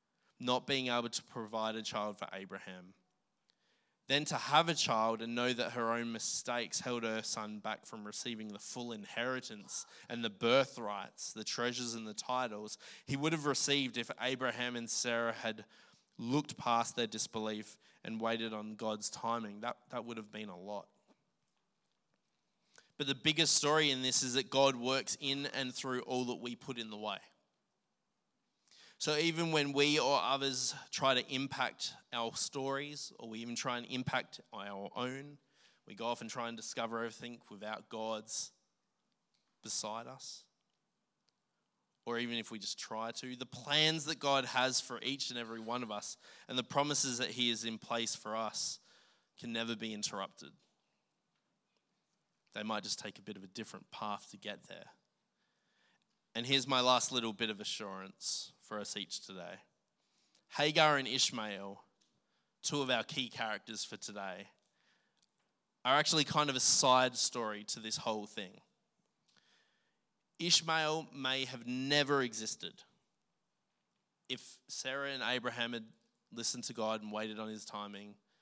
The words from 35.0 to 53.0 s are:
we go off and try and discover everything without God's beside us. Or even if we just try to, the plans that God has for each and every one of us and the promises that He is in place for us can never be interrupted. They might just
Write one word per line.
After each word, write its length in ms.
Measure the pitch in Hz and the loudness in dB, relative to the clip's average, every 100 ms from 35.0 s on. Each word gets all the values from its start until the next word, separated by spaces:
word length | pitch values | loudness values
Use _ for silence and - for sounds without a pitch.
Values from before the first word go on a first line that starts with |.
| 123 135 143 143 _ _ _ _ - | -4 -6 -12 -18 _ _ _ _ -18
we 80 | 104 | -6
go 100 | 117 | -4
off 140 | 120 | -2
and 100 | 113 | -4
try 160 | 127 117 | -6 -6
and 100 | 113 | -6
discover 420 | 107 - 113 117 | -8 -4 -2 -2
everything 420 | 117 110 120 117 - | -4 -6 -12 -14 -16
without 380 | 104 104 107 101 | -12 -8 -8 -8
God's 640 | 113 110 110 107 - - - _ _ _ _ _ _ _ _ _ _ | -6 -4 -6 -6 -6 -6 -12 _ _ _ _ _ _ _ _ _ _
beside 420 | 107 - 107 110 123 | -6 -4 -4 -6 -10
us. 380 | 131 - - - _ _ _ _ _ _ _ _ _ _ _ _ _ _ _ - | -12 -14 -14 -18 _ _ _ _ _ _ _ _ _ _ _ _ _ _ _ -4
Or 120 | 117 | -2
even 180 | 120 117 | -2 -2
if 160 | 107 | -4
we 80 | 113 | -6
just 180 | 98 - | -6 -6
try 320 | - 110 113 | -6 -4 -4
to, 240 | - 131 | -6 -8
the 120 | 127 123 | -8 -10
plans 580 | 135 123 147 156 160 | -10 0 4 6 4
that 160 | 143 151 | -2 -2
God 240 | 139 139 | 4 4
has 360 | 123 131 131 127 | 4 4 4 2
for 200 | - 120 | 0 -4
each 280 | - 139 - | -4 -4 -4
and 80 | 123 | -4
every 220 | 113 113 | -6 -6
one 220 | 110 123 | -4 -4
of 80 | 117 | -2
us 260 | 104 - - - - - | -4 -6 -10 -14 -20 -4
and 80 | 127 | -2
the 60 | |
promises 560 | 120 143 143 143 135 120 | 2 2 4 4 2 0
that 120 | 117 | -2
He 200 | 123 120 | 2 2
is 140 | 110 | 2
in 140 | 117 110 | -2 -6
place 360 | - 117 113 | -2 -2 0
for 220 | - 110 110 | -2 -4 -2
us 420 | 110 - - - - - _ _ _ - | -2 -2 -4 -6 -12 -20 _ _ _ -12
can 120 | 120 | -4
never 220 | 117 117 | -2 0
be 180 | 113 110 | -2 -4
interrupted. 580 | 104 104 101 95 - 71 65 _ _ _ _ _ _ _ _ _ _ _ _ _ _ _ _ _ _ _ | -4 -4 -4 -6 -8 -18 -20 _ _ _ _ _ _ _ _ _ _ _ _ _ _ _ _ _ _ _
They 80 | 110 | -8
might 200 | 107 107 | -4 -4
just 160 | 101 - | -2 -6